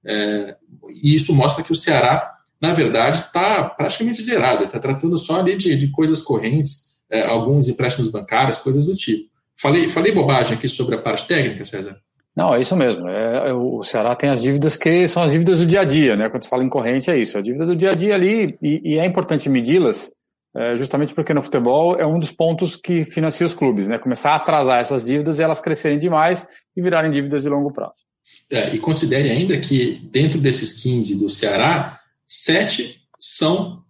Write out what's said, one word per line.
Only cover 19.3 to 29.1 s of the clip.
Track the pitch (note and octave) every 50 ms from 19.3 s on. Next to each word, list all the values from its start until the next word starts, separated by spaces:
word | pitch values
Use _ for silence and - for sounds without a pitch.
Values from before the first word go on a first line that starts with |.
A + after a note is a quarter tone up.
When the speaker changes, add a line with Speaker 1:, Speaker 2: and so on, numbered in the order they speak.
| - - - D3
Speaker 2:
medi-las, | C3+ B2+ A#2 A#2+ D3+ F#3 F3 B2 G2+ - - - _ _ _ _ _ _ _ _ _
é, | B2+ A#2+ A#2 A#2+ A#2
justamente | C3+ C3+ - C#3+ D3 D3 -
porque | - D#3 - D#3+
no | D3 -
futebol | - - C3+ A#2+ A#2+ B2+ D3 D#3+ F3 F3+ -
é | D#3+
um | D3+ D#3+ E3+
dos | D#3 D3+ -
pontos | _ D#3+ E3 E3 E3 F#3 E3 -
que | - _ - F3+ E3 D#3
financia | D#3 - - D#3+ D#3+ D#3 - E3+
os | E3 E3+
clubes, | - D3 C3+ A#2 G2+ G2
né? | G2+ A#2 A2+
Começar | - B2+ B2 - - D3 D3+
a |
atrasar | D#3 D#3 - D#3+ D3+ C#3 B2+ B2+ A#2+
essas | A#2+ - C#3 C3 A2+
dívidas | A#2+ C3+ D3 D3 D#3+ D#3 C#3+
e | D#3+
elas | D#3+ D#3 -
crescerem | - E3+ D#3 D3 - D#3+ D3 D3
demais | D3+ F3+ E3+ D3+ D#3 E3+ F#3 F3+ - - - - _ _ _
e | -
virarem | F3 F3+ F3 E3 D#3 D#3+
dívidas | D3 C#3+ C#3+ C#3 C#3+ C#3+ C3+
de | D3
longo | C#3+ C#3+ C#3+ D3
prazo. | C#3+ - - - - _ _ _ _ _ _ _ - - _ _
Speaker 1:
É, | - A#2+ G2+ - -
e | A2
considere | - E3 D#3 - E3+ C3